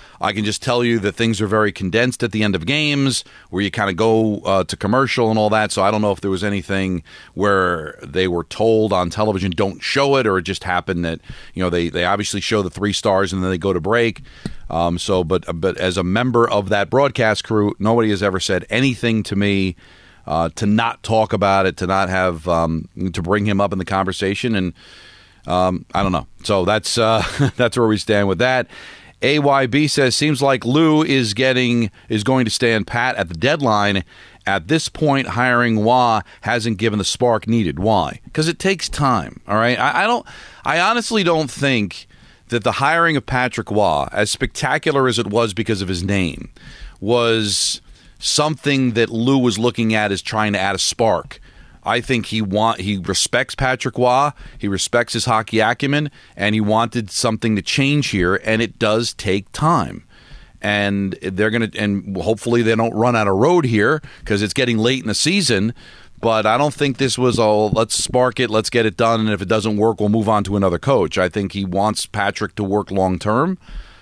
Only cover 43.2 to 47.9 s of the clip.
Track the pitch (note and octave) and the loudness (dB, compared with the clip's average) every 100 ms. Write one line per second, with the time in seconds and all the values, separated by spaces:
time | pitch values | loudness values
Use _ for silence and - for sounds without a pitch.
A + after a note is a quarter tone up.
43.2 | - B2+ B2 - - G#2 F#2+ D2 C2+ - | 0 -2 -2 -4 -2 2 2 2 0 -2
44.2 | G#2+ - B2+ - C3+ D3+ D#3+ C#3 B2+ A2+ | -2 -2 -6 -4 -2 -2 0 0 2 0
45.2 | G#2 A2 A2+ F#2+ A2 G2+ F#2+ F2+ F#2+ G2+ | 0 0 0 -2 -2 -2 -2 -4 -2 0
46.2 | E2+ - - - - - - - G2 A#2+ | -2 -4 -14 -18 -20 -18 -18 -8 -2 2
47.2 | A#2 A2+ G#2 G2 - - - | 2 0 0 -2 -4 -6 -12